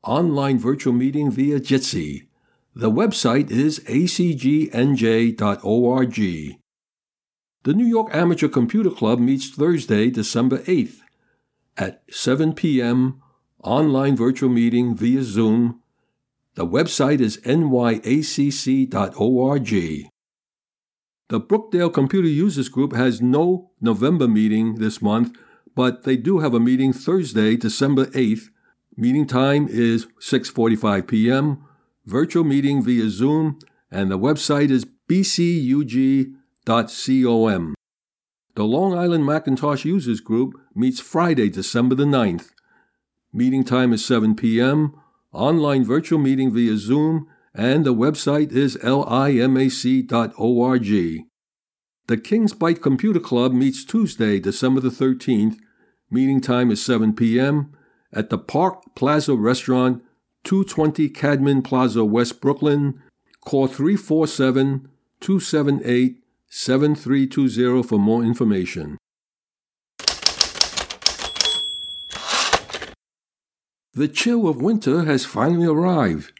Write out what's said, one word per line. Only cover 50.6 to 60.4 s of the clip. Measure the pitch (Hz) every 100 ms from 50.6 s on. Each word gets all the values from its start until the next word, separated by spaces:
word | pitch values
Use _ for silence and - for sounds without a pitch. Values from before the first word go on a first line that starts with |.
R | 123 131
G. | 104 104 85 80 80 _ _ _ _ _ _ _ -
The | 113
Kings | - 214 214
Byte | - 165 170
Computer | 143 131 214 180
Club | - 120 127
meets | 127 135 131
Tuesday, | - 226 202 - 110 98
December | 95 98 127 131
the | 127
thirteenth. | 120 135 127 - 113 110 110 _ _ _ _ _
Meeting | 123 135 135
time | 131 123 123
is | 107
seven | - 120 110
P | 107 117 117
M | 135 147 143 - _ _ _
at | - 107
the | 104
Park | - - 185 - _ -
Plaza | 131 151 147 127
Restaurant, | 107 127 - 127 127 123 - _ _ _